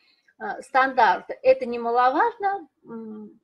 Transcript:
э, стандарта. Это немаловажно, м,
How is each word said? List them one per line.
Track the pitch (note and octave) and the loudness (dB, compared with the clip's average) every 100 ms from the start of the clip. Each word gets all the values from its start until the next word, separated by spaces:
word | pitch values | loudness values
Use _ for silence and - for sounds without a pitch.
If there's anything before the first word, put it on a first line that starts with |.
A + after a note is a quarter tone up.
| _ _ _ - | _ _ _ -12
э, | G#3+ G3+ | -10 -10
стандарта. | - C4+ C4+ B3 A3 F#3 - - | -2 0 2 4 4 2 -2 -2
Это | C4 C4 A#3+ | 2 2 0
немаловажно, | A#3+ A#3 A#3+ B3+ D4 A#4 A4 G4 G4 D#4 _ | -6 -2 2 2 2 0 0 -4 -6 -10 _
м, | - A3+ A3 G#3+ G#3 - | -18 -16 -14 -16 -18 -18